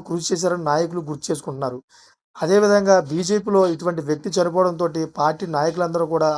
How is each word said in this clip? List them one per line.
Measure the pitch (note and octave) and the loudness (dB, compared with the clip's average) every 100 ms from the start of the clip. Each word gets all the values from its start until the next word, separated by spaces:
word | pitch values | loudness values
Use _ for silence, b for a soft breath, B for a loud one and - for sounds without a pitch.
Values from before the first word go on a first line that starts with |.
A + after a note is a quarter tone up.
| - | -2
కృషి | E3+ E3 | -6 -4
చేశారని | F3+ F3 F3 D#3 | -2 -2 -2 0
నాయకులు | D3 E3+ F3 D3 | 0 0 -4 -8
గుర్తు | D3 - | -10 -6
చేసుకుంటున్నారు. | D3+ D#3 C3+ C3+ B2 - b b b _ - | -6 -6 -6 -6 -8 -14 b b b _ -6
అదేవిధంగా | D#3+ G3 G#3 G3+ G3 F#3+ C#3+ | 2 4 6 4 6 4 4
బీజేపీలో | D#3 F3+ G#3 G3+ G3 F#3 E3 | -2 0 0 2 2 2 0
ఇటువంటి | E3+ E3 D3 | -4 -4 -4
వ్యక్తి | D3+ G3+ F3+ | -4 -2 0
చనిపోవడంతోటి | F3 E3+ F#3 E3 E3+ E3 D#3+ - | 0 2 0 0 -2 -2 -6 0
పార్టీ | D3+ D#3+ F3+ D3+ | 0 0 -4 -2
నాయకులందరూ | D#3 E3 F3 E3 E3 | -2 0 -2 -2 -2
కూడా | D#3+ D#3 | 2 0